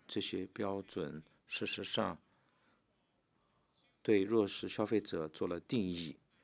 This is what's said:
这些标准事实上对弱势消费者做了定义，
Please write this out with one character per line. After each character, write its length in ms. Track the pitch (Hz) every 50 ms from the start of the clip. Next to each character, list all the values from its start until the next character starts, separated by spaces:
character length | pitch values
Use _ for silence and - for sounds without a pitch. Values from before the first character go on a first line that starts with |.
| _
这 140 | - - 104
些 240 | 92 - - 95 92 -
标 340 | - - 101 98 98 98
准 400 | 98 - - 98 80 71 76 78 - _ _ _ _
事 180 | - - - -
实 180 | - - 98
上 360 | 98 - - 120 104 92 82 - _ _ _ _ _ _ _ _ _ _ _ _ _ _ _ _ _ _ _ _ _ _ _ _ _ _ _ _ _ _ _ _ _ _ _ _
对 200 | - - 110 98
弱 240 | 95 101 113 113 101
势 220 | 95 - - - 92
消 160 | - - 107
费 160 | 101 113 104
者 280 | 104 - 95 85 80 80
做 200 | - - 92 90
了 100 | 87 85
定 200 | - - 139 -
义， 380 | 95 90 87 85 82 78 65 - _ _ _ _